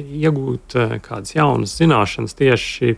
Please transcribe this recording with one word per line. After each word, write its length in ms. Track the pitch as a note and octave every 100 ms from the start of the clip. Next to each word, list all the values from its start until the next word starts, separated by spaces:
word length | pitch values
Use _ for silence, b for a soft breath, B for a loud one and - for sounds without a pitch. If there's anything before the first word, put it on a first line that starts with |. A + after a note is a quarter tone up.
| C#3+ C#3+
iegūt, 580 | D3+ C#3+ C3+ B2 - B2+
eh, 180 | A2+ A2+
kādas 340 | - A2 - D#3+
jaunas 380 | D3+ A#2+ G#2+ -
zināšanas 600 | E3 B2 G2+ - A2 -
tieši 560 | C3+ A#2+ - - B2